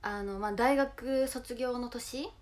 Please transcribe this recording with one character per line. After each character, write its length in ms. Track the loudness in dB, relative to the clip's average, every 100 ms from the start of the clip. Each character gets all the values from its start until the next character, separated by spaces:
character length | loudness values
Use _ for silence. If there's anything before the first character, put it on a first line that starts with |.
あ 220 | -6 -4
の、 160 | -4 -2
ま 80 | -2
あ、 60 |
大 220 | 4 6 6
学 520 | 2 0 0 2 2
卒 260 | 0 -8
業 240 | -4 -2 -2
の 120 | -4
年 420 | -6 -8 -6 -8 -10